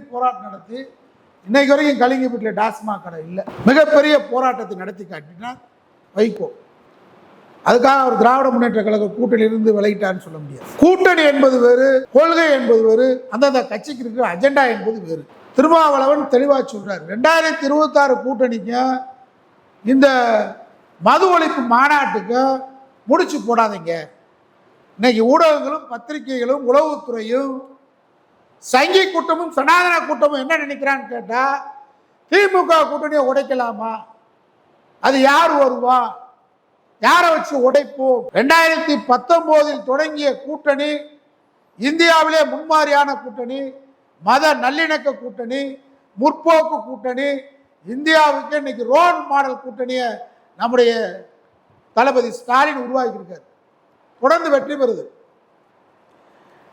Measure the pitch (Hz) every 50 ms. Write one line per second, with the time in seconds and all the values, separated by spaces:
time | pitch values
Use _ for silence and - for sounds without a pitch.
0 | 277 - 247 247 254 247 247 - 208 202 190 180 - 202 233 262 269 - _ _
1 | _ _ _ _ _ _ _ _ _ 185 226 277 277 262 285 285 302 294 277 214
2 | 240 254 269 262 262 247 240 208 214 220 185 202 214 220 214 - 214 214 202 190
3 | - 180 165 160 160 170 180 190 202 - - - - 214 269 311 302 302 302 285
4 | 285 302 302 269 - - 233 254 262 254 240 233 220 180 208 180 185 196 202 190
5 | 196 170 175 156 147 156 175 175 226 247 262 - _ _ _ _ _ _ _ _
6 | _ _ _ 196 220 226 - - 170 - - - _ _ _ _ _ _ _ _
7 | _ _ _ _ _ _ _ _ _ _ _ _ - - 220 240 269 262 269 269
8 | 262 254 233 196 220 240 254 269 262 262 240 233 240 233 190 220 196 214 214 208
9 | 214 190 - 233 247 202 233 220 220 220 226 220 220 226 208 208 202 208 208 180
10 | 208 190 190 180 - 165 160 156 147 139 139 127 - - - - 285 349 381 359
11 | 370 381 349 330 302 294 269 277 277 262 262 247 240 240 247 247 262 269 262 262
12 | 262 - - 262 320 330 330 330 330 311 277 262 240 226 233 226 220 220 220 233
13 | 254 262 254 254 - - 208 233 285 277 262 254 - - 208 214 - 302 277 240
14 | 233 233 220 254 240 185 175 180 254 277 277 277 269 240 226 202 185 220 226 214
15 | 175 165 165 151 - - - - - - - - 254 311 330 320 320 294 285 269
16 | 262 277 302 294 269 - 262 247 277 285 277 262 233 - 220 208 190 202 190 165
17 | 156 170 202 226 254 311 330 320 320 320 294 - 285 269 294 302 311 277 311 294
18 | 285 269 247 - 226 254 262 214 262 240 233 220 185 226 240 247 262 262 262 254
19 | 254 - - _ _ _ _ _ _ _ _ _ _ _ _ _ - 214 262 269
20 | 277 269 262 254 240 233 220 214 208 196 - - - - _ _ _ _ _ _
21 | 165 214 277 330 381 370 349 330 320 302 - 285 240 233 233 247 269 294 302 285
22 | 269 190 180 208 185 208 240 254 262 269 262 254 262 - - - - _ _ _
23 | _ 208 285 339 359 - 294 254 196 233 233 226 226 214 202 185 160 170 165 165
24 | 156 - _ _ _ _ _ _ _ _ _ _ _ _ _ _ _ _ _ 190
25 | 214 240 226 220 226 247 285 330 330 311 302 285 254 269 302 311 - - 240 233
26 | - - 302 294 220 262 262 247 240 247 277 285 262 240 254 285 320 311 294 -
27 | - 247 233 226 214 220 247 269 277 269 262 262 - - - _ _ _ _ _
28 | _ _ _ _ _ _ _ _ _ _ _ _ - - 254 254 294 349 370 381
29 | 370 370 339 330 - - 320 330 349 320 - 269 277 311 339 359 359 359 339 330
30 | - 285 302 - 302 294 294 269 262 285 330 311 294 277 277 277 277 277 277 254
31 | 226 202 240 233 190 196 226 254 262 277 277 277 - - - - - _ _ _
32 | _ _ _ _ _ _ - 403 403 381 381 370 320 285 330 320 294 - 285 294
33 | 311 294 302 294 262 254 262 277 277 - 262 254 240 233 220 208 220 226 220 214
34 | 185 - _ _ _ _ _ _ _ _ _ _ _ _ _ _ _ _ _ _
35 | - 247 269 269 262 277 285 320 339 320 302 285 269 254 247 233 247 247 254 247
36 | 233 220 - - - - _ _ _ _ _ _ _ _ _ _ _ _ _ _
37 | 214 254 330 349 359 339 320 302 - - 294 269 240 254 262 285 285 - 285 277
38 | 262 262 254 233 - - - 185 240 285 330 330 330 320 320 320 320 302 294 214
39 | - - 247 247 247 - 339 330 330 320 311 302 294 294 285 247 - 262 262 285
40 | 311 311 302 294 294 269 247 - - 269 311 302 - 294 269 269 294 302 302 294
41 | 294 - _ _ _ _ _ _ _ _ _ _ _ _ _ 175 220 285 311 330
42 | 339 330 330 320 311 311 311 320 294 254 254 285 311 320 311 311 302 294 285 285
43 | 285 277 277 - 240 254 208 277 240 240 262 277 277 262 262 - - _ _ _
44 | _ _ _ _ 165 202 247 285 311 302 285 240 247 262 285 311 330 311 311 294
45 | 240 285 254 - 247 247 196 240 240 233 262 277 277 269 269 - _ _ _ _
46 | _ _ _ 196 254 302 294 - - 330 330 320 320 320 311 247 208 247 262 202
47 | 233 254 247 254 285 285 277 262 269 - _ _ _ _ _ _ _ 180 240 269
48 | 294 311 320 311 311 294 285 302 311 - 294 294 277 269 220 233 233 226 269 320
49 | 349 349 349 - 294 - 277 277 277 262 247 254 262 254 214 262 247 247 254 254
50 | 247 233 196 - - - _ _ _ _ _ - 220 226 254 247 240 233 226 226
51 | 214 180 175 - - _ _ _ _ _ _ _ _ _ _ _ _ _ _ 220
52 | 254 277 254 254 240 233 202 - - 240 240 262 294 302 285 262 240 233 254 262
53 | 247 220 190 196 180 175 175 - _ _ _ _ _ _ _ _ _ _ _ _
54 | _ _ _ _ 233 269 330 339 339 311 285 262 - 294 294 277 262 233 202 160
55 | - - _ _ _ _ _ _ _ _ _ _ _ _ _ _ _ _ _ _
56 | _ _ _ _ _ _ _ _ _ _ _ _ _ _